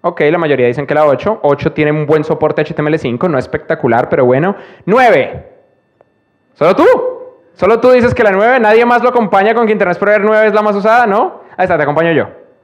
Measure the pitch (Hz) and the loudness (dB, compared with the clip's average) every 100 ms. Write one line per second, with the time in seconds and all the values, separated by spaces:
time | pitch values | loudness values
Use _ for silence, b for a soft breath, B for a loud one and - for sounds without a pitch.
0 | 175 175 147 170 143 135 123 123 139 147 | -6 -2 0 0 0 0 0 -2 -2 0
1 | 151 135 - 220 147 143 156 151 151 151 | 2 0 -2 -2 -2 -2 -4 -2 -2 -2
2 | 147 156 151 160 156 - 151 165 151 156 | -2 -2 -2 -2 -2 -2 -4 -4 -4 -2
3 | 139 120 180 139 - 151 - 160 131 117 | -4 -4 -2 -4 -4 -10 -6 -4 0 0
4 | 131 165 123 127 175 196 B B - 226 | 0 0 2 2 0 -4 B B -2 2
5 | 254 165 123 - - _ _ _ _ _ | 4 2 0 -8 -18 _ _ _ _ _
6 | _ _ _ _ _ _ 151 190 359 508 | _ _ _ _ _ _ 0 4 4 2
7 | - - - - _ _ 180 226 254 254 | -2 -8 -18 -20 _ _ 0 2 4 4
8 | 240 240 220 190 220 262 214 226 240 240 | 2 0 0 2 2 2 2 2 2 2
9 | 240 247 214 196 202 233 226 214 185 170 | 0 0 0 0 2 0 0 0 -2 -2
10 | 202 208 202 214 214 208 214 202 202 233 | 0 0 2 2 2 0 -2 -2 2 2
11 | 233 196 349 - B B 185 165 143 151 | 2 0 -2 -8 B B -2 0 0 0
12 | 170 156 107 - - _ | 0 0 -2 -10 -20 _